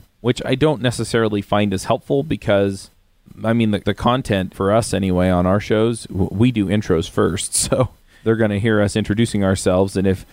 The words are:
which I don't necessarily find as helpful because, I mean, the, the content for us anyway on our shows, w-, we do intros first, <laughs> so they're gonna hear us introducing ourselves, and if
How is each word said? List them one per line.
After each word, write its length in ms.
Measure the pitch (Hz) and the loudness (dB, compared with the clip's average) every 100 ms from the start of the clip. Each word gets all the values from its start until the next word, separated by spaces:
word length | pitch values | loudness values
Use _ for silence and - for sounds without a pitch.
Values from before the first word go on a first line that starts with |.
| - _ | -16 _
which 200 | 117 123 | -4 -2
I 120 | - 131 | -4 0
don't 260 | 151 123 | 0 0
necessarily 600 | 123 113 113 117 110 104 | -4 -4 -2 0 0 -2
find 320 | - 104 104 | 0 0 0
as 100 | 95 | -2
helpful 400 | - 113 - 139 | -2 -4 -2 -2
because, 680 | 156 107 - 101 101 98 - _ _ _ - - | -2 -4 0 2 0 -2 -12 _ _ _ -20 -8
I 100 | 107 | -2
mean, 180 | 117 110 | 0 0
the, 80 | 101 | 0
the 140 | - | -2
content 640 | 98 - 127 - 101 92 - | 0 0 0 0 -2 -2 -2
for 160 | 98 | 2
us 220 | 110 110 | 2 2
anyway 360 | 95 98 90 92 | 0 0 2 2
on 160 | 90 90 | 2 2
our 140 | 101 | 0
shows, 460 | - 110 113 117 - | 0 0 0 -2 -6
w-, 240 | 95 90 | -4 -2
we 200 | 95 123 | 2 2
do 160 | 113 92 | 2 0
intros 420 | 107 - 82 - | 0 0 0 0
first, 440 | - 101 90 - - | 0 0 -2 -4 -4
<laughs> 100 | - | -2
so 240 | - 123 - _ _ | -2 -2 -6 _ _
they're 120 | 110 113 | -2 0
gonna 240 | 110 101 | 0 0
hear 220 | 113 107 | 2 2
us 140 | 101 110 | 2 0
introducing 480 | 104 104 117 104 | 0 0 0 0
ourselves, 520 | 95 95 98 92 95 98 | 0 0 2 2 0 0
and 100 | 95 | 0
if 200 | 90 - | -2 -4